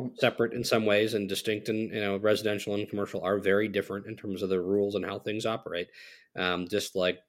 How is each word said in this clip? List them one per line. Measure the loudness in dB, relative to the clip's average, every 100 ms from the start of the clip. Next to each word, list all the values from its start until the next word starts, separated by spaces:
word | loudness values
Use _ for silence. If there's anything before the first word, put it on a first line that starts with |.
| -8 0
separate | 2 2 0
in | 0
some | 0 2 4
ways | 4 4
and | 0 -2
distinct | -2 -2 -2 -2
in, | -2 -2
you | -2
know, | -2 2
residential | 4 4 2 -2 -2
and | -2 -2
commercial | -2 -4 -2
are | 0 2
very | 4 4 4
different | 0 -2 -6 -8
in | -10
terms | -8 -4
of | 0
the | 0
rules | 2 2 2 0
and |
how | -4 -4
things | -4 -2 -2
operate. | -4 -4 -6 -6 -12 -20 -20 _ -4
Um, | -2 -2 -2
just | -2 -2 0
like | 0 0